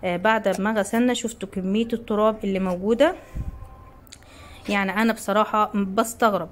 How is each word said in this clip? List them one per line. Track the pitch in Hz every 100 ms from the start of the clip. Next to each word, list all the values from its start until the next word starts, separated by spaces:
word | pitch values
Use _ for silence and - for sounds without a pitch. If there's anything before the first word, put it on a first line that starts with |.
آه، | 185 175
بعد | 214 220 214 185
ما | 202
غسلنا. | 220 196 226 247
شفتوا | 240 233 - 196
كمية | 202 185 208 226
التراب | 226 226 208 214 214
اللي | 202 190
موجودة، | 190 180 196 233 302 - - - - - - - - - - - - - - - -
يعني | 202 196 190
انا | 226
بصراحة | 226 - 202 214 214 214
بستغرب. | 208 196 190 220 - 226 190 165